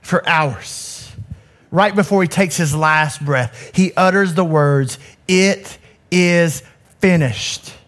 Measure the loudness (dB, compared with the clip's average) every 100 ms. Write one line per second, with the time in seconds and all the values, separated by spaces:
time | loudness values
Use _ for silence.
0 | -2 -2 0 0 0 -4 -12 -16 -14 -16
1 | -18 -18 -16 -18 _ _ _ 0 2 2
2 | 2 2 0 0 -2 0 -2 0 2 2
3 | 0 -4 -2 -2 -2 -8 -8 0 0 2
4 | 2 2 0 0 0 2 2 2 -2 -6
5 | -18 _ 0 2 2 0 -8 -20 _ _
6 | _ 0 2 4 2 -2 -12 _ _ _
7 | 2 2 0 -4 -8 -10 -14 -20